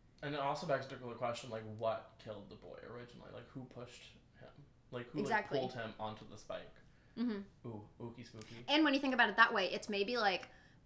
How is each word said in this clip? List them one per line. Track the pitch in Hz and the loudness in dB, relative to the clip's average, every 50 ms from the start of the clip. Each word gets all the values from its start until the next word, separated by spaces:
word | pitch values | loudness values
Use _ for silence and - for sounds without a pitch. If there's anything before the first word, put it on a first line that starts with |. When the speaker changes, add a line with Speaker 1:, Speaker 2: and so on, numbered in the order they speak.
| - - - - - | -20 -20 -16 -8 -6
Speaker 1:
And | 143 147 | -2 -2
it | 147 | 0
also | 139 139 147 147 - | 2 0 0 0 2
begs | 165 139 131 123 | 2 2 2 2
the | - 139 | -4 -8
question, | 123 127 120 113 110 127 120 117 - - 123 | -8 -8 -8 -4 -2 -2 -2 -2 -2 -6 -6
like, | 110 110 110 110 107 104 | -6 -6 -6 -6 -6 0
what | 117 110 110 110 - - - - - | 2 2 2 2 -4 -10 -18 -16 -10
killed | 117 107 - 101 95 | -10 -10 -10 -10 -12
the | - | -14
boy | - - 87 - - - - 117 | -16 -14 -14 -14 -12 -12 -12 -12
originally? | 120 120 120 - 123 - - 95 | -12 -12 -14 -14 -16 -14 -12 -12
Like, | - 113 - - | -14 -14 -10 -10
who | 135 127 | -10 -10
pushed | 123 - 120 123 123 - - - - - - - - - - | -10 -12 -12 -12 -12 -14 -16 -18 -18 -20 -20 -20 -20 -20 -20
him? | - - - - - - - - - - | -20 -18 -18 -20 -20 -20 -20 -20 -18 -10
Like, | - 123 123 - | -8 -8 -8 -6
who, | - 151 | -2 -2
Speaker 2:
Exactly. | - - 220 208 202 - 190 139 | 2 4 4 2 2 2 0 0
Speaker 1:
like, | 127 123 | 0 0
pulled | 123 123 110 | -2 -4 -6
him | 110 107 - | -6 -4 -4
onto | 107 107 107 107 - - | -4 -4 -4 -6 -10 -14
the | - - | -12 -14
spike? | - - 104 90 87 - - - - - - - - - - - | -10 -8 -8 -8 -8 -10 -16 -20 -20 -20 -20 -20 -20 -14 -4 -2
Speaker 2:
Mm-hmm. | 233 247 214 196 196 196 - - - 123 | 0 0 0 -2 -4 -8 -16 -12 -10 -8
Speaker 1:
Ooh, | 117 101 101 - - - | -8 -8 -10 -12 -12 -10
ooky | 120 117 113 - 120 | -10 -10 -10 -10 -14
spooky. | - - 113 107 - 117 117 131 - | -14 -12 -14 -14 -12 -12 -12 -2 2
Speaker 2:
And | 285 302 320 | 6 6 8
when | 294 269 | 8 6
you | 269 | 6
think | 285 262 254 | 4 2 6
about | 240 233 208 | 6 6 6
it | 196 | 10
that | 202 226 226 226 | 8 8 8 8
way, | 208 190 175 - | 4 2 2 0
it's | 208 - - | -2 -2 -2
maybe, | 208 196 202 196 247 | 0 2 2 2 2
like, | 240 214 202 185 175 - - - - - - - - - | 4 4 4 4 2 -2 -8 -14 -20 -20 -20 -20 -20 -20